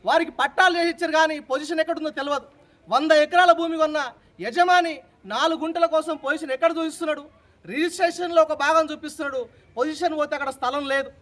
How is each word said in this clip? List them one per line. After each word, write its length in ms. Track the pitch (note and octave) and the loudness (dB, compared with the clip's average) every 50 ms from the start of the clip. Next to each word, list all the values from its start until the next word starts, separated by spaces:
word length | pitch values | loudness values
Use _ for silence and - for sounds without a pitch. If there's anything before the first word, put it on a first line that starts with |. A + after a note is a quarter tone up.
| - | 2
వారికి 260 | G3+ C4+ E4 E4 D#4+ | 2 2 2 2 0
పట్టాలు 480 | - - B3+ C#4 - - F#4 F#4 F4 E4+ | -2 -2 -2 -2 4 4 4 4 6 2
చేసి 100 | E4+ E4+ | 0 0
ఇచ్చారు 240 | E4 E4 E4+ D#4+ | 0 -2 -4 0
కానీ 280 | D#4 D#4+ D#4+ D#4 D#4 D4 | 2 2 2 2 0 -6
పొజిషన్ 400 | - - C4 C#4+ D4+ C#4+ E4+ D#4 | -4 -4 -4 -4 -4 -4 -2 -2
ఎక్కడుందో 300 | D#4+ E4 E4 E4 D#4 D4+ | -2 -2 -2 -4 -6 -8
తెలియదు. 360 | D4+ - C#4 C#4+ C#4+ C4+ - - _ _ _ _ _ _ _ - | -6 -6 -4 -4 -4 -4 -6 -10 _ _ _ _ _ _ _ -2
వంద 220 | G#3+ C4 D4+ D#4 | 0 0 4 4
ఎకరాల 420 | D#4+ D4+ D4+ D4+ F4 F4 F4+ F4 | 4 4 4 4 4 6 6 6
భూమి 240 | E4+ E4+ E4 E4 E4 | 6 4 2 -4 0
కొన్న 360 | D#4+ D#4 D4+ D4+ D4+ C#4 A#3+ - _ _ _ _ - | 0 0 0 0 -4 -4 -4 -10 _ _ _ _ -10
యజమాని 600 | F3 A#3 A3+ F4 F4 F4+ F4+ F4+ E4+ E4 D4+ A#3+ _ _ _ _ _ | -8 -4 0 2 4 4 4 4 2 0 -6 -10 _ _ _ _ _
నాలుగు 340 | F#3+ G#3 A#3+ D4 E4 E4 C#4 | -8 -2 0 0 0 0 -2
గుంటల 260 | D4+ E4 E4 E4+ E4+ | -4 -6 0 0 0
కోసం 300 | E4 D#4+ D#4 D#4 D#4+ D#4 | 2 2 -2 -2 -2 -8
పొజిషన్ 340 | D4 - C4+ D4+ D4+ D#4+ C#4 | -6 -4 -4 -4 -4 -4 -6
ఎక్కడ 200 | C4 C4 E4 E4 E4 E4 | -4 0 0 0 0 0
చూపిస్తున్నాడు? 460 | E4 D#4+ D4+ - E4+ D4+ D4+ C#4+ C#4+ D#4 _ _ _ _ _ _ _ | -6 -6 -6 -6 -6 -6 -6 -6 -8 -20 _ _ _ _ _ _ _
రిజిస్ట్రేషన్లో 760 | D#3+ G#3 C#4+ E4 E4+ F4 - F4+ E4+ E4+ - F4+ F4 E4+ E4 | -8 -4 -2 -2 -2 0 0 -2 -2 0 -4 -6 0 2 2
ఒక 100 | D#4 D#4 | 2 2
భాగం 360 | D4+ - C#4 D4 D#4+ D#4+ D#4+ D4+ | 0 -2 0 2 2 2 2 0
చూపిస్తున్నాడు, 560 | D#4 - - D4 - - D4 C#4 C4 C4 A#3 - _ _ _ _ _ | -6 -12 -12 -14 -10 -8 -8 -6 -6 -8 -8 -8 _ _ _ _ _
పొజిషన్ 400 | A3+ C4 D4+ D#4 D4 F4 E4+ D#4 | -4 -4 -4 -2 -2 -2 -2 0
పోతే 180 | D4+ D4 D4 D4+ | -2 -2 -2 -2
అక్కడ 160 | C#4 C#4+ C4+ | -4 -4 -6
స్థలం 380 | C4 - B3 B3 C#4 C#4+ C#4+ C4+ | -6 -4 -4 -4 -2 -4 -2 -2
లేదు. 220 | C4+ C4+ C4+ C4+ - _ | -2 -2 -2 -6 -14 _